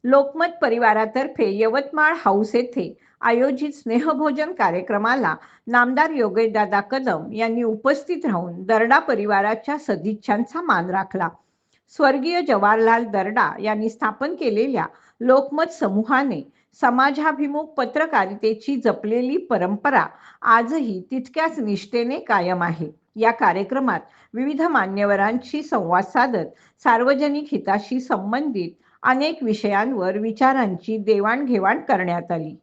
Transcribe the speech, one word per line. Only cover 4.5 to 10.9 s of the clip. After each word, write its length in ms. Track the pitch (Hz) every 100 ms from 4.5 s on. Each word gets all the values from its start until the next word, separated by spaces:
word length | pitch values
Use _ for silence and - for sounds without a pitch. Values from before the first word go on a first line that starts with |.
कार्यक्रमाला 840 | 370 196 175 185 202 220 269 190 156 - _ -
नामदार 420 | 240 247 262 320
योगेशदादा 720 | 294 214 190 226 214 202 202
कदम 500 | 202 262 262 165 165
यांनी 320 | 214 226 233
उपस्थित 640 | 233 220 262 277 - 339 294
राहून 380 | 185 175 175
दर्डा 360 | 190 220 233 277
परिवाराच्या 760 | 320 220 208 202 208 220 - 294
सदिच्छांचा 840 | 294 185 185 214 - 208 240 330
मान 280 | 349 190
राखला. 400 | 175